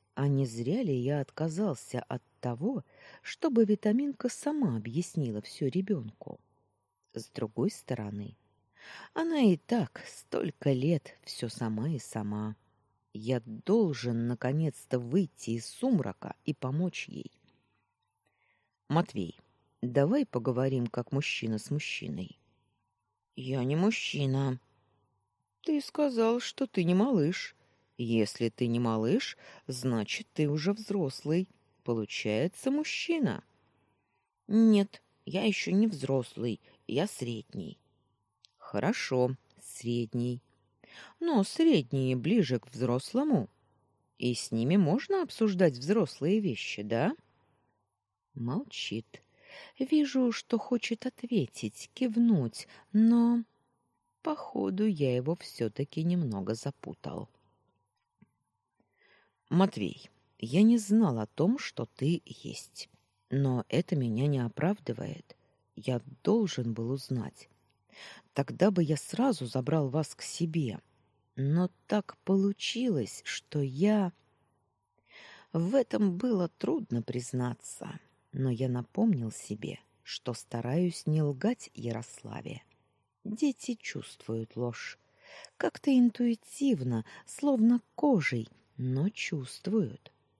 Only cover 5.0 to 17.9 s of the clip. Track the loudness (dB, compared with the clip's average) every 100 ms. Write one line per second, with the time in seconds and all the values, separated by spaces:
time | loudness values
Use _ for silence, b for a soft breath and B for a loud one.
5 | -4 -2 -2 -4 -8 -4 -2 -2 -2 -4
6 | -4 -14 -16 -18 _ _ _ _ _ _
7 | _ -12 -10 -6 -6 -2 -2 -2 -8 -6
8 | -6 -8 -10 -14 _ _ _ B B B
9 | B -4 -2 4 6 4 2 -2 -2 -6
10 | -18 -18 -6 -4 -4 -2 0 2 2 0
11 | -2 -20 -16 -8 -8 -4 -4 -2 -2 -4
12 | -6 -8 -4 -4 -6 -8 _ _ _ _
13 | _ -10 -2 -2 -2 -12 0 2 2 0
14 | -2 0 0 -2 0 0 -2 -4 -4 -4
15 | 0 0 0 -4 -6 -6 -6 -4 2 2
16 | 0 -6 -12 -8 -6 -4 -2 -2 -2 -4
17 | -12 -12 -14 _ _ _ _ _ _